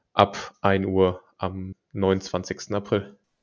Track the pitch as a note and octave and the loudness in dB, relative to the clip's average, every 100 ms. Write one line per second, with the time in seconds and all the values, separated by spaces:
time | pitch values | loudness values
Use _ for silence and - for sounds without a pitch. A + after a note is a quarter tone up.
0 | _ - G2+ - - - G2+ G2 F#2+ F#2+ | _ 2 2 0 -14 -2 2 2 2 4
1 | F#2 F2+ - - F#2 F#2 F#2 - _ - | 2 2 -8 -10 -8 -8 -10 -14 _ -2
2 | F#2+ F#2+ - F2+ F#2 - - G2+ G2+ G#2 | 0 0 -2 -8 -6 -10 -6 -6 -2 -2
3 | G2+ - _ _ | -2 -12 _ _